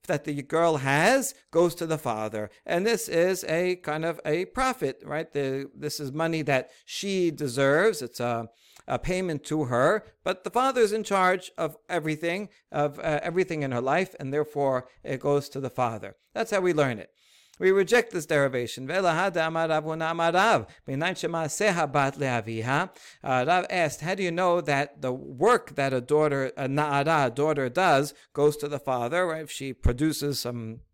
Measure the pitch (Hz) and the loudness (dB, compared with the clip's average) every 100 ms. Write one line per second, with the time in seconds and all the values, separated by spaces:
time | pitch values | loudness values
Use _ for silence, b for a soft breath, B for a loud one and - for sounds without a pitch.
0 | - 151 151 143 135 160 170 151 135 143 | -2 -4 -2 -8 -2 2 4 2 2 4
1 | 180 269 240 - b 165 175 165 165 156 | 4 4 0 -10 b 4 4 2 -4 -2
2 | 127 110 107 107 104 b - 170 208 208 | -2 -4 -4 -4 -8 b -2 0 0 0
3 | - 165 175 185 - 160 180 180 151 151 | 0 2 2 0 -2 -2 0 -2 -4 -4
4 | 165 156 156 160 190 - 262 - 139 131 | -4 -4 -2 -2 -2 -2 -2 -2 -4 -6
5 | - 147 160 143 135 135 135 - 147 - | -8 -8 -6 -4 -2 -4 -8 -10 -8 -6
6 | 139 143 165 160 151 135 - b - - | -8 -4 -2 -2 0 0 0 b -14 -8
7 | 196 190 175 143 143 120 139 151 214 190 | -2 0 0 0 -4 2 4 4 4 0
8 | 123 - 120 117 113 b b b - 123 | -10 -4 -2 -2 -6 b b b -4 -4
9 | 147 180 185 147 - 156 131 120 143 208 | -2 -2 -2 -4 -4 -2 0 2 2 2
10 | B B - 190 202 240 269 254 214 220 | B B -6 -6 -2 0 2 4 2 2
11 | 202 196 185 185 - - 160 147 - 170 | 0 2 4 2 -4 -6 -6 -6 -4 -4
12 | 156 151 170 180 208 b _ 147 147 139 | -2 -2 -2 -4 -8 b _ -2 -2 -2
13 | 165 147 - 170 185 160 139 120 131 160 | -2 -2 -2 -2 -2 -2 -2 -2 0 0
14 | 185 - 135 147 151 143 139 127 123 b | -2 -6 -4 -2 -2 0 0 0 -4 b
15 | - 131 143 143 139 135 131 - 123 110 | -8 -4 0 0 -2 -8 -8 -2 -2 -2
16 | 98 - _ - 226 202 180 156 139 107 | -12 -16 _ -6 -2 0 2 2 0 -2
17 | - _ b b b _ 185 196 185 240 | -10 _ b b b _ 4 4 4 2
18 | 233 175 147 151 139 123 120 - 131 180 | 2 -6 0 2 2 0 -4 -8 -4 0
19 | 185 160 190 175 160 165 165 156 156 160 | 2 2 0 0 0 0 0 0 -2 -4
20 | 160 170 165 175 214 190 85 B - 135 | -4 0 2 4 4 2 0 B -8 -4
21 | 170 185 165 170 156 - 208 175 147 143 | -2 -2 -4 -2 -4 0 0 2 0 2
22 | 139 139 139 120 110 113 117 143 190 B | 0 0 -2 -2 -4 -6 -2 0 -2 B
23 | B B 139 127 131 180 175 180 156 - | B B -2 0 2 2 0 0 -2 -2
24 | 160 190 185 165 185 175 151 139 143 - | -6 -4 -2 0 2 2 2 0 -2 -6
25 | 131 131 139 131 196 240 - - 139 131 | -6 -6 -10 0 4 4 2 -2 0 0
26 | 123 151 151 135 135 - 131 139 151 143 | 2 4 4 2 -2 -4 -2 0 2 2
27 | 143 160 131 123 151 143 131 123 185 139 | 2 2 2 2 0 0 0 2 4 4
28 | 147 B B - 147 151 147 143 143 127 | 2 B B 2 2 2 -6 -6 -4 -2
29 | 120 170 180 160 151 - 135 123 - 123 | 0 0 -2 -4 -10 -10 -10 0 0 2
30 | 156 147 143 135 120 120 110 117 - | 0 0 -4 -4 -6 -8 -10 -14 -18